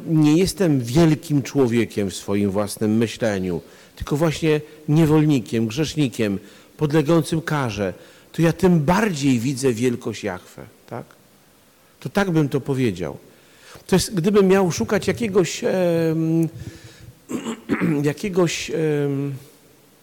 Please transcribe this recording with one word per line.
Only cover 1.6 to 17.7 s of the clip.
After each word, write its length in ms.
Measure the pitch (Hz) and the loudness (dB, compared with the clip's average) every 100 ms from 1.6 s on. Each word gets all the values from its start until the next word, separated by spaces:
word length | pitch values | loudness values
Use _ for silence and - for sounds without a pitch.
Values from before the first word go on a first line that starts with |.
| 123 117 104 107 98 | 2 2 0 -2 -4
w 60 | - | -6
swoim 360 | - 101 101 | -4 0 0
własnym 460 | 98 101 - 107 110 | 0 -4 -2 0 0
myśleniu, 640 | 110 - 113 98 92 82 - - - - | 0 -2 -2 -2 -4 -6 -8 -20 -20 -14
tylko 220 | - 147 | -6 -2
właśnie 440 | 165 - 160 151 151 - - | -2 0 0 0 -4 -12 0
niewolnikiem, 800 | 151 151 156 151 135 98 113 110 | 2 4 4 4 2 0 -2 -2
grzesznikiem, 720 | 123 147 151 131 120 107 95 - - - - | -2 -4 -2 -2 0 -2 -4 -8 -20 -20 -6
podlegającym 640 | 151 160 143 165 - 160 | 0 0 2 2 2 -4
karze, 520 | - 151 123 101 92 - - - - | -4 -4 -4 -4 -4 -6 -18 -20 -12
to 100 | - | 0
ja 120 | 165 | 0
tym 260 | 160 190 170 | 4 4 4
bardziej 600 | 143 190 220 147 139 120 | 2 0 0 0 0 2
widzę 340 | 127 123 131 | 0 0 -2
wielkość 500 | 113 127 117 120 101 | 0 -2 -2 -8 -6
Jahwe, 420 | 104 90 - - 67 _ - | -8 -8 -14 -20 -20 _ -16
tak? 160 | 120 - - _ _ _ _ _ _ _ _ | -14 -14 -20 _ _ _ _ _ _ _ _
To 100 | 139 | -4
tak 220 | 202 196 | -2 0
bym 180 | 160 139 | 2 0
to 120 | 139 | -2
powiedział. 560 | - 131 120 87 76 - - - _ _ - - - | -2 0 0 -2 -8 -10 -20 -20 _ _ -20 -18 0
To 80 | 185 | 0
jest, 200 | - 196 | 0 -2
gdybym 320 | 180 202 190 | 2 4 4
miał 240 | 190 180 | 4 2
szukać 360 | - 220 196 190 | -2 -2 -2 -2
jakiegoś, 560 | 180 226 190 165 - | -4 0 0 0 -2
em, 840 | - 185 175 165 160 160 160 165 160 - - - - - - - - | -2 0 0 0 0 0 0 2 0 -4 -16 -18 -20 -20 -20 -20 -12
<clears throat> 720 | - - - - | -10 -8 -12 -6